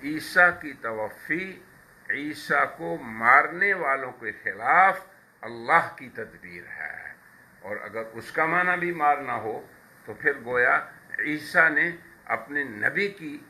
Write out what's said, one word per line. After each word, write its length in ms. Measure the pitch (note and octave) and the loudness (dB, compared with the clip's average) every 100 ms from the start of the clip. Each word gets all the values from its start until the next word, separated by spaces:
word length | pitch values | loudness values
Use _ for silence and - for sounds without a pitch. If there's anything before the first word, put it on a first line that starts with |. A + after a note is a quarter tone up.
عیسیٰ 480 | C3+ D3+ C#3 F#3 F3+ E3+ | -6 -6 0 6 6 4
کی 120 | D3+ | -8
توفی 880 | C3 A#2 A2 G#2+ - - D#3 F#3+ F3+ - - - - - | -8 -6 -4 -6 -8 -4 -4 -4 -12 -20 -20 -20 -20 -6
عیسیٰ 540 | C3 D3 C#3 - C#3+ C3+ - | -6 -6 -10 -2 0 0 -2
کو 220 | E3 E3 | -8 -8
مارنے 720 | B2+ A2 A2+ C#3 D3+ E3+ G3+ | -8 0 8 8 6 0 0
والوں 380 | F#3+ D3+ C3+ B2+ | 0 0 -2 -2
کے 200 | A#2+ A2 G#2+ | -8 -10 -8
خلاف 580 | G#2+ G2 A#2+ D#3+ F#3+ F#3 - - _ _ | -8 -4 4 6 6 4 -8 -20 _ _
اللہ 560 | A2+ A#2 A#2+ E3 - - | -14 -10 4 4 4 -8
کی 120 | B2+ | -16
تدبیر 540 | - A2 F2 F2+ F2 E2+ - | -12 -12 -14 -18 -16 -14 -12
ہے، 360 | D#2 - - - - - - _ | -10 -10 -14 -16 -20 -20 -20 _
اور 160 | F#2+ G#2 | -10 -10
اگر 200 | G#2 G#2+ A2+ | -8 -10 -10
اس 200 | A#2 - | -12 -8
کا 140 | - D#3+ | 0 2
معنی 300 | F3 F3+ F3 | 2 2 0
بھی 120 | F3 | -2
مارنا 420 | E3 D3 C#3+ C3+ | 2 4 4 0
ہو 320 | A#2 G#2+ B2 - - - - | -4 -4 -6 -10 -20 -20 -20
تو 100 | - | -16
پھر 180 | G#2 D3+ C#3 | -2 -2 -2
گویا 360 | A#2 B2 B2 D3+ - - - - | -2 2 4 2 -2 -18 -14 -8
عیسیٰ 520 | B2+ D3+ D3 F3+ D#3+ | -6 -6 -2 4 4
نے 200 | D3 E3 E3+ - - | 4 -2 -4 -16 -20
اپنے 400 | - A2+ - C#3+ | -4 -4 -4 -6
نبی 440 | C#3 G#2 G#2+ D3+ G3+ | -6 -2 -2 0 -4
کی، 300 | - D#3 D3 | -4 -12 -14